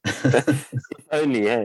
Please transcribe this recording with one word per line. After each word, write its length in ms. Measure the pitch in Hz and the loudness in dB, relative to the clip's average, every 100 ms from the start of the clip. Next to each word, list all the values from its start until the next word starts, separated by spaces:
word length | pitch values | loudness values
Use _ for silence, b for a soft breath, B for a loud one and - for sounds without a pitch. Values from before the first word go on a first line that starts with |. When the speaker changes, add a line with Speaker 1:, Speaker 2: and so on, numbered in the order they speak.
Speaker 1:
<laughs> 640 | - - 135 127 147 139 - 127 - - - | -6 -2 2 2 2 -2 -4 -10 -10 -14 -4
Speaker 2:
If 0 | |
only, 340 | 151 151 120 104 | -2 0 2 2
yeah. 120 | 117 | 0